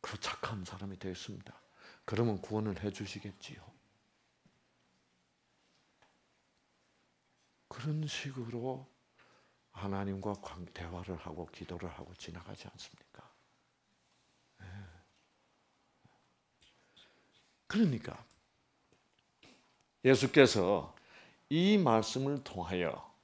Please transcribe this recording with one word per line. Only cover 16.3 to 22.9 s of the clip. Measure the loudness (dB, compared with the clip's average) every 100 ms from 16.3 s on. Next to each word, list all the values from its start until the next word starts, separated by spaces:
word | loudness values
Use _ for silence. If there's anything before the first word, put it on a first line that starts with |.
| _ _ _ -20 _ _ -20 -20 _ _ _ _ _ _
그러니까 | 4 4 4 -4 -12 -18 _ _ _ _ _ _ _ _ _ _ _ -20 -20 _ _ _ _ 6
예수께서 | 8 8 10 10 10 4 2 0 -12 -20 -20 -20 -20 _
이 | 2 6 6
말씀을 | 6 6 4 -2 -2 -2
통하여 | -6 -8 -2 0 0